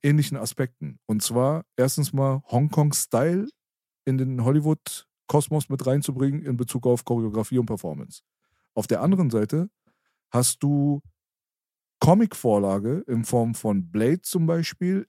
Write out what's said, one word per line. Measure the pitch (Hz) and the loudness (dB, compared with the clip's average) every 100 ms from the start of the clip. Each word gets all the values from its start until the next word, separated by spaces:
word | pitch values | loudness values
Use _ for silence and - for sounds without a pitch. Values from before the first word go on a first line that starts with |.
ähnlichen | 143 151 139 135 | 2 2 2 -4
Aspekten. | 113 - 131 - 147 127 - | -6 -6 -6 -8 -14 -10 -4
Und | 107 | -4
zwar | - 117 131 160 - - | -2 0 0 0 -4 -2
erstens | 131 - 143 | 0 0 -2
mal | 139 135 135 - | 0 0 -2 -2
Hongkong-Style | 123 147 - 151 143 - 117 151 180 233 - _ _ _ _ - | 0 2 2 2 0 -2 0 0 0 -4 -10 _ _ _ _ -2
in | 131 | -2
den | 131 127 | 0 0
Hollywood-Kosmos | 120 147 151 156 - - - _ - 151 - 156 - | 2 2 2 -2 -4 -14 -16 _ -2 0 0 -2 -2
mit | 135 - | -4 0
reinzubringen | 139 143 127 139 143 | 0 0 -2 -2 -2
in | 143 123 | -4 -4
Bezug | 120 131 123 | -4 -2 0
auf | 120 - | 0 0
Choreografie | 120 113 107 110 127 | -2 -2 -2 -2 -2
und | 113 | -2
Performance. | 107 85 73 - - _ _ _ _ _ - | -4 -6 -10 -12 -20 _ _ _ _ _ -6
Auf | 101 | -2
der | 104 | 0
anderen | 143 190 151 | 2 2 2
Seite | 110 104 151 185 - _ _ _ _ _ | 2 0 -2 -4 -8 _ _ _ _ _
hast | 120 123 - | -2 0 0
du | 143 143 143 143 - _ _ _ _ _ _ _ _ _ | 0 2 2 0 -6 _ _ _ _ _ _ _ _ _
Comic-Vorlage | 139 190 233 - 123 104 98 98 107 151 175 | 4 6 4 0 2 2 2 0 -2 -4 -2
in | 117 | -4
Form | 113 123 117 113 | 0 0 0 -2
von | 110 98 87 | -2 0 -2
Blade | 98 113 180 | 0 0 0
zum | - 185 160 | -2 0 0
Beispiel, | 165 160 - 180 190 | 0 -4 -4 -2 -2